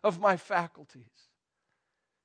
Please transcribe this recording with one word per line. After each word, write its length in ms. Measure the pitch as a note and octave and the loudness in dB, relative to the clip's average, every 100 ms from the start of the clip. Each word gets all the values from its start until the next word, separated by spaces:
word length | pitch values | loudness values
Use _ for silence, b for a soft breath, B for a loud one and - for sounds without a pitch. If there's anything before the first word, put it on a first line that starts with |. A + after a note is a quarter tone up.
of 160 | G#3+ E3+ | -4 0
my 160 | G#3 F3+ | 0 0
faculties. 960 | - F#3 E3+ - D3 C3 A2 _ _ _ _ _ _ _ _ _ _ _ | -2 -4 -4 -12 -20 -20 -20 _ _ _ _ _ _ _ _ _ _ _